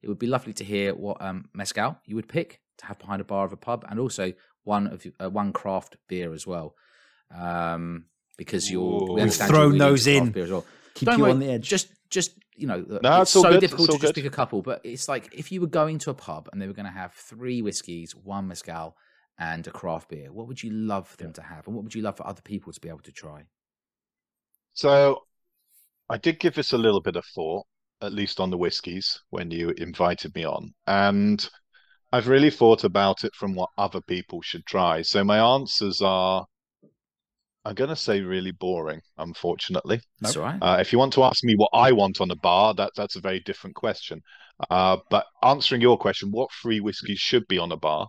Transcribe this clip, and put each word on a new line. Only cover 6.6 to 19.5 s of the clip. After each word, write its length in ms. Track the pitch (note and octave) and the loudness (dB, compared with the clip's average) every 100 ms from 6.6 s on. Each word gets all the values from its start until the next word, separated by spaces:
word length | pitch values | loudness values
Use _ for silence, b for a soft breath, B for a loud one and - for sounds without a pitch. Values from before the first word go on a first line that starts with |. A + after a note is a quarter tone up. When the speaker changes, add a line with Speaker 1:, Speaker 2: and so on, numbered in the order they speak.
| D2+ _ _ _ _ _ _ | -10 _ _ _ _ _ _
Speaker 1:
um, 760 | F2 F2 E2+ E2+ E2 E2+ E2+ E2 _ _ - | -12 -6 -4 -4 -4 -8 -10 -14 _ _ -20
because 320 | - G2 - | -6 -6 -4
you're, 120 | F#2 | -4
we 60 | F2+ G2+ F#2+ | -2 -2 -2
Speaker 2:
Ooh. 20 | |
Speaker 3:
We've 80 | F2+ | 0
Speaker 1:
understand 280 | A2 - G2+ | 0 2 4
you're 60 | D#3 | 6
Speaker 3:
thrown 80 | D3 | 8
Speaker 1:
really 60 | C#3+ | 6
Speaker 3:
those 280 | C#3+ C#3 B2 | 6 4 4
Speaker 1:
into 120 | C#3+ | 4
craft 60 | B2 | 2
Speaker 3:
in. 60 | |
Speaker 1:
beer 120 | G2+ | -2
as 60 | F2 | -4
well. 160 | F#2 - b b | -6 -8 b b
Speaker 3:
Keep 120 | - D3+ | -4 2
Speaker 1:
Don't 120 | A#3+ | 4
Speaker 3:
you 40 | |
Speaker 1:
worry, 80 | - | 4
Speaker 3:
on 60 | C3 | 4
the 120 | C3+ | 0
edge. 160 | A#2+ A#2+ | -4 -2
Speaker 1:
just, 200 | F#3+ - _ _ | -4 -4 _ _
just, 220 | F#3+ E3 _ _ _ | -4 -4 _ _ _
you 100 | A2 | -6
know, 180 | F2+ - G#2 | -6 -6 0
Speaker 2:
No, 180 | A#2+ E3+ | 6 6
Speaker 1:
it's 100 | F#3 | 8
Speaker 2:
it's 60 | F#3+ | 8
all 60 | |
Speaker 1:
so 60 | F3+ | 8
Speaker 2:
good. 100 | F3 | 8
Speaker 1:
difficult 280 | F#3 - E3 | 4 0 0
Speaker 2:
It's 60 | |
all 40 | D3+ | 2
Speaker 1:
to 40 | |
just 120 | D3 | 2
Speaker 2:
good. 80 | D3+ | 0
Speaker 1:
pick 100 | C#3 | -6
a 20 | |
couple. 280 | C3+ B2 G#2 | -4 -4 -4
But 180 | F#2+ B2 | -6 -8
it's 220 | A2+ B2 - | -10 -12 -8
like 240 | C3+ - | -8 -8
if 200 | - D3+ | -16 -10
you 80 | F#3+ | -6
were 60 | E3+ | -2
going 320 | E3 D#3 D#3+ | 0 0 -2
to 100 | - | -8
a 40 | |
pub 340 | C3+ - D#2 D#2 | -10 -12 -14 -12
and 80 | G2 | -12
they 60 | G2 | -10
were 60 | |
gonna 180 | G2+ G2+ | -10 -14
have 220 | F#2 F2+ | -12 -14
three 500 | _ - A2 B2+ B2 | _ -20 -12 -6 -4
whiskies, 540 | G#2 F#2+ - E2+ E2 - | -4 -6 -10 -14 -14 -18
one 320 | F#2+ G2 F#2+ | -12 -8 -8
mezcal, 480 | F2 - E2 E2 _ _ _ _ _ | -12 -14 -12 -12 _ _ _ _ _
and 280 | E2 | -10